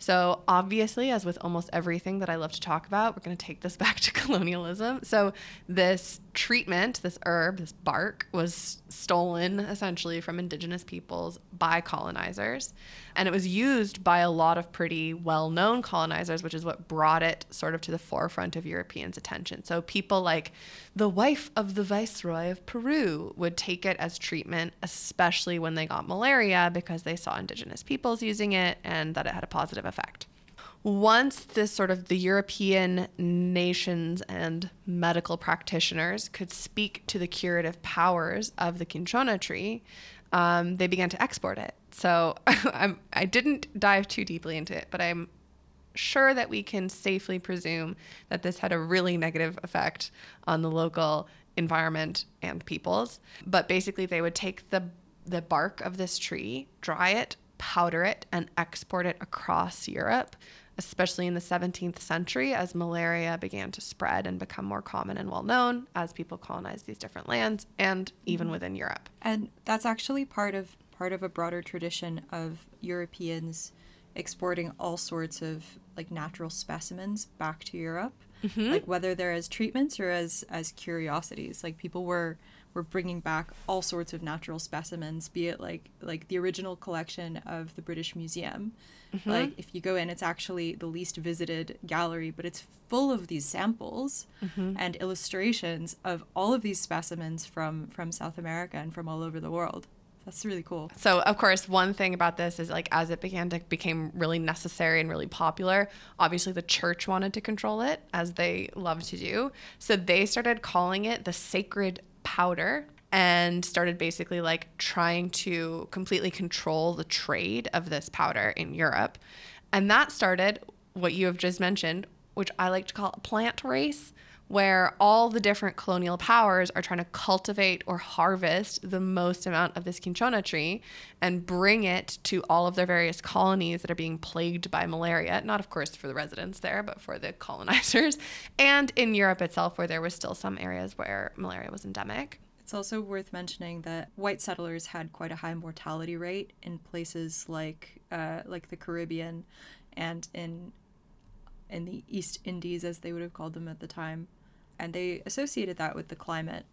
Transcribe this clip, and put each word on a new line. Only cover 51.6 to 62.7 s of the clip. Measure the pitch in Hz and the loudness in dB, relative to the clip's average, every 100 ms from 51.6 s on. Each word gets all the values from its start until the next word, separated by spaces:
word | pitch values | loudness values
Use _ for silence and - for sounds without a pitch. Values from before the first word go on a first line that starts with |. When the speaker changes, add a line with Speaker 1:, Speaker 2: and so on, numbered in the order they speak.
| 165 160 160 160 160 175 - - | 0 2 2 0 -2 -4 -8 -8
Speaker 1:
and | - - - | -8 -8 -8
peoples. | 156 180 190 240 - - - 185 | -6 0 0 0 -6 -18 -14 0
But | 180 - | 2 4
basically, | 185 190 190 185 | 0 0 -4 -2
they | 170 | 0
would | 170 170 | 0 -2
take | 190 185 - | -6 -8 -2
the, | 190 175 - - _ - | -2 -2 -12 -20 _ -6
the | 175 | -6
bark | 165 156 175 - | 0 2 2 -2
of | 185 185 | -8 -4
this | 180 - | -4 -2
tree, | - - 101 254 269 - | -4 -6 -6 -8 -10 -10
dry | - 156 180 | -4 2 2
it, | 214 - - _ - | 2 0 -8 _ -12
powder | - - 175 165 | -2 2 4 4
it, | 185 - - | 2 0 -4
and | 170 165 - | -4 -4 -2
export | 165 - - 185 180 | -4 -4 -4 -2 -2
it | - | -2
across | 175 - - 170 175 - - | -6 -6 0 2 2 -2 -6
Europe, | - - 240 - - - - - - | -4 0 0 0 -8 -20 -20 -16 -10
especially | - - 180 - 180 | -6 0 0 0 -2
in | |
the | 175 | -2
seventeenth | 175 175 180 180 175 170 | 0 -2 -2 -4 -6 -6
century | - 165 180 254 269 | -4 -2 -2 0 0
as | 247 180 | 0 -2